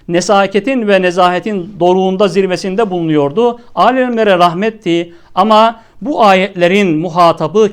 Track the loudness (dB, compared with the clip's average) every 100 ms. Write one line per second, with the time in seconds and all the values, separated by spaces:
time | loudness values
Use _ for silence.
0 | -4 -4 0 0 2 -2 -2 -4 0 0
1 | 0 2 0 0 -4 -6 -8 -2 0 2
2 | 0 0 0 0 -2 -4 -6 -4 -4 -2
3 | -2 0 0 0 -2 -4 -12 0 0 2
4 | -2 0 0 2 2 0 -6 -6 -4 -4
5 | -4 -14 -8 -2 2 4 2 0 -18 -14
6 | -8 2 4 4 0 0 0 2 0 -2
7 | -4 2 2 2 -2 0 0